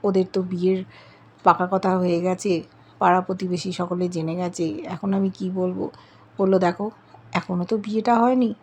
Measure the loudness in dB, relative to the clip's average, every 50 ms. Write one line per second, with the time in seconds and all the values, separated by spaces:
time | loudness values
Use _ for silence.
0 | 0 2 2 2 0 0 -2 -4 -4 -2 -4 0 0 0 0 0 -2 -10 -16 -20
1 | -20 -20 -20 -20 -20 -20 -20 2 4 4 4 4 2 0 0 0 2 2 0 2
2 | 2 0 0 0 0 0 -2 -2 0 -2 -2 -2 -2 -8 _ -20 -20 -20 -6 0
3 | 4 4 4 4 2 -2 -6 -6 -4 -4 -4 -4 -4 -6 -4 -4 -4 -4 -2 -2
4 | -2 -2 -2 -4 -4 -4 -4 -4 -4 -6 -4 -2 -4 -4 -4 -6 -8 -10 -10 -6
5 | -2 -2 0 0 0 0 -2 -4 -6 -4 -2 -2 -2 -2 -2 -4 -6 -8 -8 -14
6 | -20 -20 -20 -20 -20 -20 -4 0 2 4 4 4 4 2 0 0 -6 -8 -8 -12
7 | -20 -20 -20 -20 -20 -4 -4 -4 -4 -2 -4 -4 -2 -2 -2 -4 -2 -2 -4 -2
8 | 2 4 4 4 4 4 4 4 2 0 -2 -6